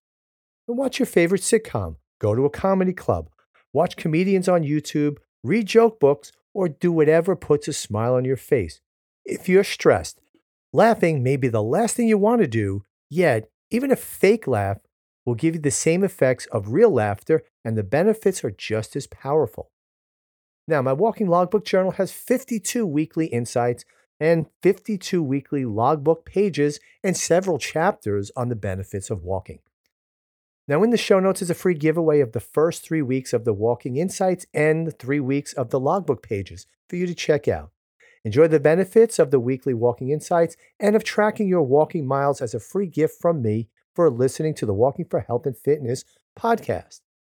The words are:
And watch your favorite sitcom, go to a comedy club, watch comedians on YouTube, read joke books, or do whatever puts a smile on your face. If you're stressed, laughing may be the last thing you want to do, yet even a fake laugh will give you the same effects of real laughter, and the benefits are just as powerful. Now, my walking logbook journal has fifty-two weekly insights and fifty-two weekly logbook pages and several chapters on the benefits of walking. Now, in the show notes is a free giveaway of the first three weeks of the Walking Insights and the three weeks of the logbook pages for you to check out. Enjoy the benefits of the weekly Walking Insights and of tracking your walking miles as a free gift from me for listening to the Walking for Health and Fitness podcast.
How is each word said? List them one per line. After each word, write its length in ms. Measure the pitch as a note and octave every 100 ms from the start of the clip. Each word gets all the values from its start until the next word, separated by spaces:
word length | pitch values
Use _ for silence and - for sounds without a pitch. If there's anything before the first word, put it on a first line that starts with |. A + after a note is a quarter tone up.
| _ _ _ _ _ _ -
And 100 | A#3+
watch 220 | C4+ -
your 60 | B3
favorite 340 | F#3+ E3+ F#3+
sitcom, 560 | - A3 A3 A2+ F2 D#2 _ _
go 160 | G#2+ A2
to 80 |
a 60 | C#3+
comedy 420 | - F#3+ F#3+ F#3
club, 360 | F#3 - F2+ D#2 _ _ _ _
watch 240 | - E3+ -
comedians 520 | E3+ D#3 F#3+ F#3+ F#3
on 140 | F3+
YouTube, 540 | C#3+ D3+ - D#3 D3 D3 _ _
read 240 | A#2 G#3+ G3+
joke 320 | A3+ A3+ A3
books, 320 | C#3 C#3+ - _ _
or 140 | G#3 F3+
do 240 | C#3 F3
whatever 420 | E3 D3 E3 F3
puts 320 | F3 - D3 D#3+
a 60 |
smile 420 | C#3+ - G#2 A#2
on 100 | B2+
your 120 | B2+ C3
face. 440 | - C3+ E2 - _ _ _ _
If 240 | - - -
you're 160 | F#3
stressed, 560 | G3 - D#3+ G#2 - - _ _ _ _ _
laughing 500 | C#3 A3 A3 F3 D3+
may 140 | B2 C#3
be 120 | B2+
the 160 | A2
last 320 | G#2+ D#3+ A#3 -
thing 100 | A3+
you 100 | G#3+
want 240 | G#3 A#3+
to 40 | D#3+
do, 380 | A2+ G2+ G2+ - _ _
yet 400 | D3+ E3+ A#2 - _ _
even 200 | A#3 C4+
a 60 | B3
fake 500 | - - F#3+ A3+ C#3
laugh 320 | A2+ G2 G2+ _ _ _ _ -
will 80 |
give 220 | A#2+ D#3+ E3
you 40 |
the 120 | D3
same 320 | - D#3+ E3+
effects 420 | G3 - C3 B2+ -
of 260 | A2+ G2+
real 180 | C#3 A#3
laughter, 520 | C3 G#2 G2+ - D#3+ - _
and 120 | A2+ A2
the 60 |
benefits 600 | G2 C#3 G3+ A3 G3+ F#3
are 60 | B2
just 440 | F#2+ - G#2+ A2
as 140 | D3 -
powerful. 640 | - C3+ D3+ C3 - - _ _ _ _ _ _ _ _ _ -
Now, 120 | D3+
my 120 | B2+
walking 360 | C3+ A3 - G3
logbook 360 | E3+ F3+ G#3+
journal 280 | - F#3+ F#3
has 200 | F3 F#3
fifty-two 760 | - - B3 - A3+ - B3 G#3
weekly 400 | D3 D#3 - D#3+
insights 580 | A#2+ A#2+ B2 A#2+ A#2+ - _ _ -
and 280 | D#3 E3 D3+ _
fifty-two 600 | F3 G3 - G3 - F3+
weekly 420 | C#3+ C#3 - C#3+
logbook 600 | B2+ G#2 B2 D#3 C#3 D#3+
pages 560 | - F#3+ G#3 D3 D3 D3 _ _
and 140 | G3 F3+
several 420 | - E3+ F#3+ D3+
chapters 720 | - D#3 F3 - G#2+ G2+ G#2 -
on 120 | B2
the 80 | A2+
benefits 520 | G2+ F#2 F#2 G2 -
of 140 | G#2
walking. 380 | F2 F#2+ - - _ _ _ _ _ _ _ _ _ _ -
Now, 140 | D3
in 60 | A3+
the 60 | A#3
show 220 | - G3
notes 240 | F#3+ F#3+
is 80 | F3
a 40 |
free 200 | E3 F#3
giveaway 460 | E3 D#3 D#3+ D#3+ D3
of 100 | B2
the 80 | A#2
first 460 | - - E3 -
three 180 | - D#3+
weeks 300 | B2+ C3 B2+
of 120 | A#2+
the 80 | A2+
Walking 440 | G2+ A2+ A#2+ C#3+ B2+
Insights 500 | F#3 - F#3 F3+ -
and 320 | - D3+ D#3 D#3+
the 60 |
three 260 | - B2 D3
weeks 340 | B2+ C#3 C#3
of 180 | - A#2+
the 100 | C#3
logbook 420 | C3+ F#3+ D#3+ A#2+
pages 420 | - G2+ F#2+ F2+ - _ _
for 60 |
you 140 | F3 F3+
to 60 |
check 340 | E3+ - D3 C3
out. 240 | E2+ D2+ _ _ _ _ _
Enjoy 220 | A2+ A2+ E3
the 140 | D#3
benefits 580 | D3 E3+ F#3 A3 A3+ -
of 140 | D3
the 80 | C#3
weekly 340 | A#2 C3 C#3+
Walking 360 | A#2 A#2+ A#2 C3
Insights 460 | D3+ - F3 E3 - _ -
and 160 | G#3
of 80 | G#3+
tracking 460 | G#3 - G#3+ G#3+ G3+
your 160 | F3+
walking 420 | C3+ C#3+ D#3 F3 C3
miles 340 | C#3 C#3 C#3
as 140 | B2
a 60 | A#2
free 260 | - F#3+ F#3+
gift 340 | D3 D3+ -
from 220 | F3 E3
me 260 | A2 G#2+ A2+ _ _ -
for 120 | E3
listening 460 | A#2+ B2+ - D#3
to 100 | D3
the 80 | A2
Walking 340 | G2 B2+ D#3+ E3+
for 120 | D#3
Health 260 | - A#2+
and 120 | C#3 A#2+
Fitness 480 | - D3+ B2 C3+ - _ _ -
podcast. 640 | A#3 A#3 - F#2+ - - _ _ _